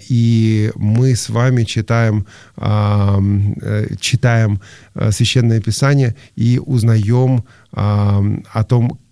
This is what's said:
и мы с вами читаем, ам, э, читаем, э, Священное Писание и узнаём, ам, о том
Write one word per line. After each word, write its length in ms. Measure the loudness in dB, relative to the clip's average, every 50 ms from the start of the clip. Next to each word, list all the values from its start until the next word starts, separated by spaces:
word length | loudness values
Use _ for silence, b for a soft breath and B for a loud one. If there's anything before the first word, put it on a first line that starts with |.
| -4 -2
и 640 | 0 0 2 2 2 2 2 2 0 0 -2 -2 -4
мы 400 | -4 -2 0 0 2 2 2 0
с 140 | -2 -4 -4
вами 340 | -2 0 0 2 2 0 -2
читаем, 640 | -2 -2 -6 -2 0 0 0 2 2 0 -2 -4 B B B B B B
ам, 1000 | -6 -2 -2 0 0 2 2 2 2 2 2 2 2 2 2 0 0 0 -2 -4 -4
э, 340 | -6 -6 -4 -4 -4 -6 -8 -8
читаем, 640 | -4 -4 -2 0 0 2 2 2 2 0 0 -4 B B B B B B B
э, 160 | -4 -4 -2
Священное 500 | 0 0 -2 0 2 2 2 2 0 0
Писание 540 | 0 -2 -2 0 0 2 2 2 0 0 -2 B B B B
и 240 | -2 0 0 0 0
узнаём, 840 | -2 -2 -2 0 2 2 2 2 2 2 2 2 2 2 0 -2 -2 B B B B B
ам, 720 | -6 -4 -2 0 0 0 0 2 2 0 0 0 -2 -6 -8 -8
о 120 | -6 -4 -2
том 360 | 0 0 0 0 -2 -4 -8 _ _